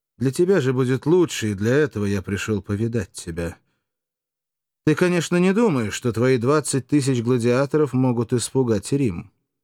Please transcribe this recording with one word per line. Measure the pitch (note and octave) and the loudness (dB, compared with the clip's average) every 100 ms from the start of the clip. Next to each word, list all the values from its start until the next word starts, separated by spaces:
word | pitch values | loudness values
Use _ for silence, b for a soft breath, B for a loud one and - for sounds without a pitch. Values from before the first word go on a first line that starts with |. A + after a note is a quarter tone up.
| _ - | _ -4
Для | C3 | -2
тебя | C3 F3+ G3 | 2 2 2
же | C3 | 2
будет | B2+ B2+ B2+ C#3+ | 0 0 0 2
лучше, | F3+ D#3+ - G#2+ | 2 2 -2 -4
и | |
для | G2 A2 | -2 0
этого | C3+ D3 G#2+ | 2 0 -2
я | G2+ G2+ | -2 -2
пришел | F#2 G2 - G#2 | -4 -6 -2 -4
повидать | - G2+ A2+ A#2 F#2 | -2 -4 -2 -4 -6
тебя. | - - E2 E2+ - _ _ _ _ _ _ _ _ _ _ _ _ | -12 -12 -8 -8 -10 _ _ _ _ _ _ _ _ _ _ _ _
Ты, | - | -2
конечно, | D3 F3+ F3 - F3 | 2 2 0 0 2
не | F#3 | 2
думаешь, | G3 A#3 C3+ G#2 | 2 2 0 -2
что | - B2 | -4 -4
твои | G#2+ B2+ C3 | 0 2 2
двадцать | A#2+ D3+ - C#3 - | 2 0 0 -4 0
тысяч | D3 C3 B2 | 0 2 0
гладиаторов | A2+ B2+ A#2 B2 C#3 D3+ D3 | 0 2 2 2 2 0 0
могут | B2+ B2+ A#2+ A2+ | 2 0 0 0
испугать | B2 - C3+ B2 G#2 - | -2 -2 -2 0 0 -2
Рим. | C#3+ B2+ E2+ - _ _ _ | -2 -2 -4 -12 _ _ _